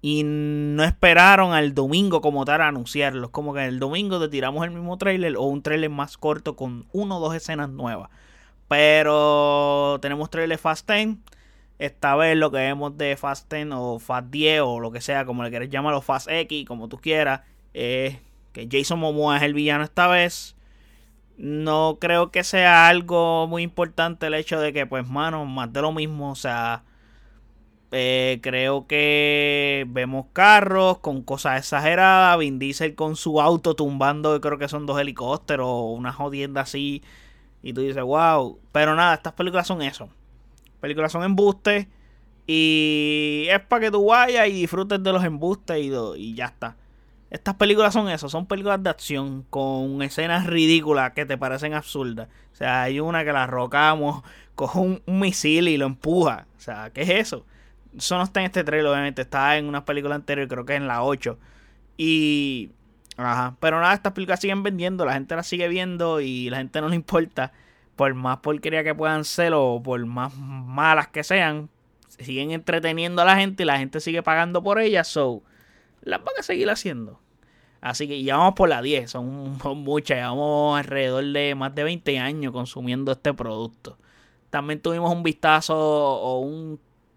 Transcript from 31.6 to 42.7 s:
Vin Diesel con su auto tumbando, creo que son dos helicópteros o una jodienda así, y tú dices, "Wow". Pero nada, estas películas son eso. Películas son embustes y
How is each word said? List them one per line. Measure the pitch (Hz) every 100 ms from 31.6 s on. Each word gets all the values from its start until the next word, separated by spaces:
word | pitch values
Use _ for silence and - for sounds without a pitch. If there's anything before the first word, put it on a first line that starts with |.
| 135 143 151 175 190 190 185 175
Vin | 151 131
Diesel | 139 135 160 147
con | 156 156
su | 165 151
auto | 151 170 165 151
tumbando, | 143 139 135 151 151 151
creo | 147 143
que | 143
son | 147 147
dos | 143
helicópteros | 143 135 123 151 - 143 127
o | 120 113
una | 117 123
jodienda | 127 143 139 139 139
así, | 131 143 143 139 - - - - _ _
y | 147
tú | 120
dices, | 135 135
"Wow". | 127 147 165 156 123 - _
Pero | 147 151 156
nada, | 175 160
estas | 160
películas | - 180 180 170
son | 180
eso. | 143 - 104 _ _ - _ _ _ _
Películas | 143 147 156
son | 170
embustes | 185 196 202 196 - 208 196 _ - - _ _ -
y | 160 160